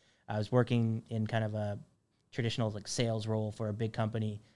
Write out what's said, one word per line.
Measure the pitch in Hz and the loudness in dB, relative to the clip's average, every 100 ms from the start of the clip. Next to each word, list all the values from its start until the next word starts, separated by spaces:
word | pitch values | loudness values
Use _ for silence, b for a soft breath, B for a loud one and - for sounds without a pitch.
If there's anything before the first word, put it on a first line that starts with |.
| _ _ - | _ _ -6
I | 107 | -4
was | 104 | 4
working | 123 117 120 113 110 - | 4 6 4 2 0 -2
in | 113 107 | -2 0
kind | 113 | 0
of | 107 | 0
a | 107 104 101 - _ _ _ _ | -2 -4 -6 -10 _ _ _ _
traditional, | - 117 - 110 | -2 -2 0 -2
like, | 101 - | -2 -8
sales | - 117 110 110 | -2 0 0 0
role | 110 107 | 0 -2
for | - 110 | -4 -4
a | |
big | 104 110 | -2 -4
company. | 113 107 113 107 101 - | 0 -2 0 -2 -4 -14